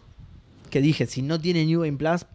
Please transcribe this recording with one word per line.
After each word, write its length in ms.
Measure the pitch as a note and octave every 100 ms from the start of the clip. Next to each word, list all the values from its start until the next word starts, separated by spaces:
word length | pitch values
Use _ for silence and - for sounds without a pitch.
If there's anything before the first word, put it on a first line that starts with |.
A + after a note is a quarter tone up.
| - - - - - - -
Que 120 | C#3
dije, 240 | C#3+ D3 A#2+
Si 160 | -
no 180 | C3+ E3
tiene 260 | E3+ E3+ D#3
New 160 | E3
Game 160 | D#3+ C#3
Plus, 280 | D#3 E3+ -